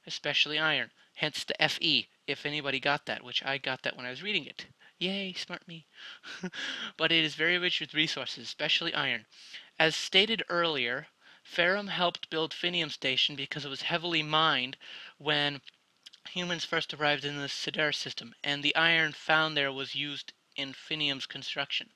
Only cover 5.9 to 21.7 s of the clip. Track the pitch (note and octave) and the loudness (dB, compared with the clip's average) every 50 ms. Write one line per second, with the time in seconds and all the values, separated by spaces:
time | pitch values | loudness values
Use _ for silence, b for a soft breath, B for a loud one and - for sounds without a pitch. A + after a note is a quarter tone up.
5.9 | B B B B B B B B B B F3+ F#3 B B B B B B B B | B B B B B B B B B B -10 -8 B B B B B B B B
6.9 | B - D#3+ D#3+ E3 E3 D#3 D3+ C#3+ D3+ D#3 E3+ F3+ F3+ F3 F3+ E3 - D#3 C#3 | B 0 2 4 6 6 4 4 0 0 2 2 4 2 2 0 0 0 -4 0
7.9 | - D3+ D#3 D#3+ - C#3+ B2+ - - B2 A#2 - - - D3+ D#3 - - E3+ E3+ | 2 2 2 2 0 -4 -4 -6 -8 -8 -10 -12 -6 -4 0 0 2 0 0 -2
8.9 | D#3 D3+ C#3+ C3+ A#2+ A2+ A2+ _ B B B B B B B B B - D#3+ D#3 | -2 0 0 0 -2 -4 -6 _ B B B B B B B B B 4 4 4
9.9 | D3+ - - - - F#3+ G3+ G#3+ A3+ F#3 - - F3 F3 E3+ E3 D#3 C3+ B2 A#2+ | 4 0 -4 4 4 4 6 6 0 -2 -2 -2 0 2 2 2 2 0 0 0
10.9 | B2 C#3 D#3 - _ B B B B B B - - - E3+ F3 F#3+ G#3 G3+ F#3+ | -2 -4 -6 -12 _ B B B B B B -4 2 4 4 4 4 2 0 -2
11.9 | E3 E3 F3+ F3 F3 - - _ D#3 D#3+ D#3+ D3 - - - F3+ F3+ F3 D#3+ D3 | 0 2 2 2 2 -2 -10 _ -2 -2 -2 -2 -2 -2 -2 0 0 0 -2 -2
12.9 | C#3 - - C3+ C3 B2+ - - D3 C3+ C#3 - - D#3 C#3 C#3+ C3+ - - - | -4 -2 -2 0 2 2 2 2 0 -4 -8 -6 -6 -8 -6 -6 -8 -6 -2 -2
13.9 | E3 E3+ E3 F3 E3+ D#3 D3+ D3+ D#3 D#3 D#3+ D#3+ C#3+ B2+ B2 C3 C3+ B B B | -2 0 0 2 0 0 2 4 4 6 6 6 4 4 0 -2 -6 B B B
14.9 | B B B B B B C#3+ D3 D3+ D3 C#3+ C#3+ C#3+ C3+ _ - _ _ _ _ | B B B B B B 0 2 2 4 2 2 0 -4 _ -16 _ _ _ _
15.9 | _ _ _ - - _ _ - - F3+ F3+ F3 F3 D#3+ - - E3+ D#3+ D#3 - | _ _ _ -20 -20 _ _ -10 -6 -6 -2 -2 -2 -4 -2 0 0 0 0 -2
16.9 | - C#3+ D3+ D3 D3 C3+ C3+ C#3+ D3 C#3+ C#3+ C3 - - - D3+ C3+ - D#3 D3 | -4 2 2 2 2 2 0 -4 -4 -4 -6 -6 -6 -6 -6 -4 0 0 2 2
17.9 | C#3 - - C3+ - - B2 A#2 - _ - D3 C#3+ C#3+ C#3+ D3 - D#3+ D#3+ E3 | 0 -2 -4 -6 -8 -10 -12 -14 -14 _ -2 -2 -2 0 0 2 4 6 6 6
18.9 | E3 E3 D#3+ D3+ C#3+ - - - D#3+ D#3 D#3 D#3 D#3 D3 C#3 C#3 C3+ C3+ C#3 B2+ | 6 6 4 2 -2 -4 2 4 6 6 6 4 2 2 2 2 0 -2 -6 -4
19.9 | - C3+ C#3+ D3 C#3+ C3+ - - - _ _ _ _ - C#3 C3+ C3 - - - | -4 -4 -4 -4 -6 -8 -8 -12 -16 _ _ _ _ -8 -8 -8 -10 -14 -8 -6
20.9 | D#3 D#3 D3+ C#3+ C#3 C3 - - - C#3 C3 - - D3 C#3 - | -4 -2 0 -2 -2 -2 -6 -8 -10 -10 -8 -6 -4 -4 -4 -2